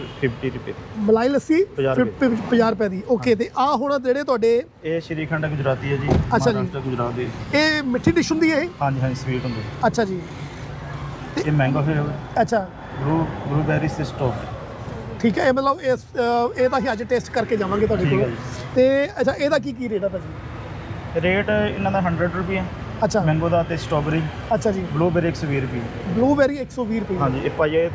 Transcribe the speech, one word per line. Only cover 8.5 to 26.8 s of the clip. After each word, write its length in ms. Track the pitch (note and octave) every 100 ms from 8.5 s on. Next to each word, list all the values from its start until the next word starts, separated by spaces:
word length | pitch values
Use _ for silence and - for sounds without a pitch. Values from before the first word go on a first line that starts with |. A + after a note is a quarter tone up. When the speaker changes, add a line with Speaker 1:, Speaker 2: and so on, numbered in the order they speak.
Speaker 2:
ਹੈ 40 | D4+
ਇਹ? 120 | F4 -
Speaker 1:
ਹਾਂਜੀ, 180 | C#3 C3
ਹਾਂਜੀ, 140 | C3
ਸਵੀਟ 300 | B2+ C3 B2+
ਹੁੰਦੀ 160 | B2 A2
ਹੈ। 40 | G#2 - A3+
Speaker 2:
ਅੱਛਾ 180 | A#3
ਜੀ। 160 | G3+ F3+ E3 - - - - - - - - - - - D3+
Speaker 1:
ਇਹ 60 |
ਮੈਂਗੋ 300 | D3+ C3 D3
ਫਲੇਵਰ। 600 | D3 D3+ D3 C#3+ - -
Speaker 2:
ਅੱਛਾ। 260 | A3+ A3+ F#3 - - -
Speaker 1:
ਬਲੂ-, 260 | C3+ D#3+ D#3 - C#3
ਬਲੂਬੇਰੀ 400 | D3 D3+ D3+ D3+
ਤੇ 160 | -
ਸਟ੍ਰਾਬੇਰੀ। 420 | C#3+ - C3 A2+ - - - - - - - -
Speaker 2:
ਠੀਕ 180 | A3+ G#3
ਹੈ, 60 |
ਇਹ 80 | D4+
ਮਤਲਬ 280 | B3+ C#4 C#4
ਇਸ, 200 | C4 A#3+
ਅ, 600 | - - A#3+ A#3+ A#3+ A#3
ਇਹ 80 | B3+
ਤਾਂ 100 | C4+
ਅਸੀਂ 140 | B3
ਅੱਜ 100 | A3
ਟੇਸਟ 280 | A#3 B3 -
ਕਰਕੇ 260 | B3 - A3
ਜਾਵਾਂਗੇ 300 | F#3+ G#3 G#3+
ਤੁਹਾਡੇ 180 | G3+
Speaker 1:
ਠੀਕ 80 | E3+
Speaker 2:
ਕੋਲ। 100 | C#3
Speaker 1:
ਹੈ 40 | B2
ਜੀ। 100 | A3+ - - -
Speaker 2:
ਤੇ 340 | B3+ C4 C#4 C#4+ G4+
ਅੱਛਾ, 120 | B3+
ਇਹਦਾ 260 | D4 C#4+ D4+
ਕੀ, 140 | C#4+
ਕੀ 160 | A#3 A#3+
ਰੇਟ 160 | G#3
ਆ 40 | G3
ਭਾਜੀ? 200 | F#3 - - - - - - - - - E3
Speaker 1:
ਰੇਟ 280 | F3 F#3+ G3+
ਇਹਨਾਂ 440 | G#3 G#3 - G3
ਦਾ 80 | F#3+
ਹੰਡਰਡ 340 | F3+ E3 F3
ਰੁਪਏ। 280 | E3+ F3+ F#3+ F3+ - - -
Speaker 2:
ਅੱਛਾ। 160 | G#3 G#3+
Speaker 1:
ਮੈਂਗੋ 280 | E3 D#3 E3
ਦਾ 140 | E3+
ਤੇ 140 | E3 E3
ਸਟ੍ਰਾਬੇਰੀ। 460 | - D3+ D3 D#3+ D#3 - -
Speaker 2:
ਅੱਛਾ 160 | A3 A3
ਜੀ। 160 | F#3+ F3
Speaker 1:
ਬਲੂਬੇਰੀ 360 | D3 F3 E3+ E3+
ਇੱਕ 80 | -
ਸੌ 100 | D#3
ਵੀਹ 160 | C#3
ਰੁਪਏ। 180 | C3 B2 A2+ - -
Speaker 2:
ਬਲੂਬੇਰੀ 480 | F#3 B3+ C#4+ C4+ C#4+
ਇੱਕ 140 | B3+
ਸੌ 140 | -